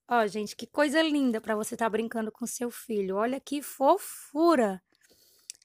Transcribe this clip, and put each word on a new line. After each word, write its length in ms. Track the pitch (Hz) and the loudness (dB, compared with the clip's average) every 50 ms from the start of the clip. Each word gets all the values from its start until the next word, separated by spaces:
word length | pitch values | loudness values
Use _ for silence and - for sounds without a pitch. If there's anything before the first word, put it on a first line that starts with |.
| _ | _
Ó, 220 | - 247 240 220 208 | 0 2 2 2 0
gente, 260 | 170 214 208 208 - | -2 -4 -6 -8 -8
que 140 | - - - | -12 -14 -6
coisa 340 | - - 294 302 247 320 | -2 0 0 2 4 2
linda 380 | 320 320 294 294 277 254 226 220 | 2 2 2 2 2 2 0 -2
pra 160 | 220 - 220 | -2 -4 -4
você 220 | 208 208 - - 220 | -2 -4 -6 -4 -4
tá 120 | 233 226 | -2 -2
brincando 400 | 196 220 226 226 - 226 220 220 | 0 -2 -2 -2 -4 -4 -4 -6
com 160 | - _ 247 | -6 _ -8
seu 240 | 226 - - 247 240 | -8 -6 -6 -6 -6
filho. 460 | 233 - - - 226 208 196 185 190 | -6 -10 -8 -4 -2 -2 -2 0 0
Olha 240 | 196 214 240 262 277 | 0 0 0 -2 -4
que 220 | - - 285 294 | -6 -6 -8 -8
fofura. 1200 | 269 - - - 262 277 339 392 - - - - - - - 285 330 339 330 285 233 202 190 180 - _ _ _ _ _ _ _ _ _ _ _ _ - - _ _ | -8 -10 -4 2 4 4 4 4 2 -6 -14 -16 -18 -8 0 4 4 6 6 6 4 2 0 -4 -10 _ _ _ _ _ _ _ _ _ _ _ _ -20 -20 _ _